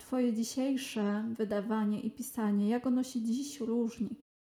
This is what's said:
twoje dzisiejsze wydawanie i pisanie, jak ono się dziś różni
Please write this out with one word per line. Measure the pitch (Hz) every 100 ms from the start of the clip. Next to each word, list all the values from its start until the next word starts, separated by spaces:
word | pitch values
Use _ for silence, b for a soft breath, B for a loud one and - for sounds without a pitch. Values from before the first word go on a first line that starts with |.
twoje | - 254 247
dzisiejsze | 220 226 - 269 262 262 226 202 208 226 226
wydawanie | 214 208 202 220 208 208
i | 226
pisanie, | - 240 - 214 202 208
jak | 240 254
ono | 247
się | 254 247
dziś | 226 240 285 -
różni | 226 233 226 - 202 - _ _